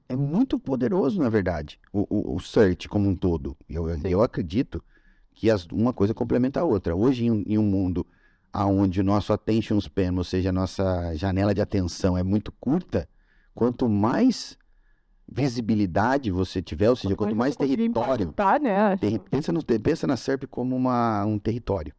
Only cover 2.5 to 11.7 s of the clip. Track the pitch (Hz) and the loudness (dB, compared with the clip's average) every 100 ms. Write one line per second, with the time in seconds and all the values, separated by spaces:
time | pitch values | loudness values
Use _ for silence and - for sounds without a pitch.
2.5 | - 98 87 - 104 101 90 92 80 69 | 4 4 4 -2 0 0 2 0 0 -2
3.5 | - - 80 82 82 92 90 123 - 90 | -10 -10 -6 -4 -4 0 2 2 0 -4
4.5 | 98 - 82 - _ _ _ _ _ 107 | -2 -4 -6 -12 _ _ _ _ _ 2
5.5 | 107 - - 120 - 101 113 117 123 127 | 2 0 0 0 2 0 0 0 0 0
6.5 | - 170 101 87 85 120 123 117 110 95 | 0 0 0 0 2 2 2 2 0 0
7.5 | 107 107 98 92 87 - _ _ _ _ | 0 2 2 0 -2 -6 _ _ _ _
8.5 | - 101 98 101 92 98 101 - 104 - | -2 2 2 2 2 2 2 0 -2 0
9.5 | 110 - 104 - - 90 90 87 95 90 | 0 0 -2 0 -2 0 0 -2 -2 0
10.5 | 92 92 - 95 90 85 80 98 92 104 | 0 -2 -2 -2 -2 -4 -4 -2 0 0
11.5 | 101 101 | 0 0